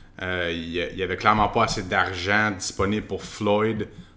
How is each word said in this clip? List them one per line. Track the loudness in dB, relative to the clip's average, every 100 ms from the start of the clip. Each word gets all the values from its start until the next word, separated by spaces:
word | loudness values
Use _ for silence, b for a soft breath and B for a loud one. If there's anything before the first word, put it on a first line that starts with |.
| B -8
euh, | -4 -2 -2
il | -2 -4
y | -4
a-, | -4
il | -4
y |
avait | -4 2
clairement | 4 6 4
pas | 4
assez | 2 0
d'argent | 0 2 2 -2 0 2 2
disponible | -2 -6 -2 0 -2 -4
pour | -8
Floyd | -8 -2 2 2 2 -2 -6 B B